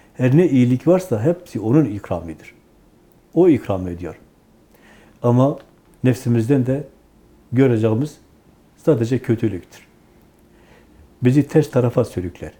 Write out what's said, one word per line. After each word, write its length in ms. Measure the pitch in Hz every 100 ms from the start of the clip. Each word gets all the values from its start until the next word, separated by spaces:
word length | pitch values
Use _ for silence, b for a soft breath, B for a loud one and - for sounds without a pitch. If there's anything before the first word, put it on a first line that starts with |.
| b
Her 220 | - 127 143
ne 120 | 180
iyilik 400 | 131 123 127 160
varsa 360 | 185 185 107
hepsi 360 | 139 175 - 110
onun 240 | 107 143
ikramidir. 680 | 127 101 - 90 82 78 - - _ _ _ _ _ _ _
O 140 | 160 180
ikram 400 | 117 - 95 92
ediyor. 320 | 87 87 - _ _ _ _ _ b b b b b
Ama 360 | 120 120 135 151 - _ _ _
nefsimizden 640 | 127 127 120 117 113 139 120
de 180 | 135 - _ _ _ _ _ -
göreceğimiz 640 | 117 135 113 113 110 151 - _ _ _ _ _ _
sadece 420 | - 131 113 127
kötülüktür. 680 | - 110 110 90 - - _ _ _ _ _ _ _ b b b b b b -
Bizi 260 | 123 143 135
ters 220 | 160 151
tarafa 340 | 127 120 135
sürükler, 480 | 117 - 90 - - -